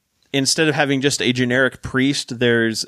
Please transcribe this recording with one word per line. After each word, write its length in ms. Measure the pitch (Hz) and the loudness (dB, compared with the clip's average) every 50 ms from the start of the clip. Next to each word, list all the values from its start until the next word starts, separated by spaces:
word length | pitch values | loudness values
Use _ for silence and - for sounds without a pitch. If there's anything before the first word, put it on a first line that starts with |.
| _ _ _ _ _ _ - | _ _ _ _ _ _ -4
instead 360 | 139 135 131 - - 160 156 | -2 -2 0 0 0 2 0
of 60 | 139 | 2
having 260 | 147 151 135 139 135 | 2 0 0 0 0
just 200 | 127 143 - - | 0 0 0 0
a 120 | 92 117 123 | 0 0 0
generic 480 | 127 127 123 123 131 135 123 - - | 0 0 0 2 2 0 0 -2 -4
priest, 580 | - - - 131 131 139 139 - - - 127 117 | -12 -6 -2 0 0 0 0 -2 -6 -8 -6 0
there's 460 | 127 120 117 117 113 113 110 - - | 2 2 4 4 2 0 -2 -4 -6